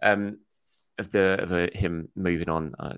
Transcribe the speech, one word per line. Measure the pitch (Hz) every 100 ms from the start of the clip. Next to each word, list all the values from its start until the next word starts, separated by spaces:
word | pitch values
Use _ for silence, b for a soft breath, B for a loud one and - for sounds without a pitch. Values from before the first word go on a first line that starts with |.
um, | 107 101 101 104 _ _ _ _ _ -
of | 98
the, | 104 95 95
of | 87
the, | 90 87
him | - 92 85 80 -
moving | 92 85 82
on. | 80 78 -
Uh, | 76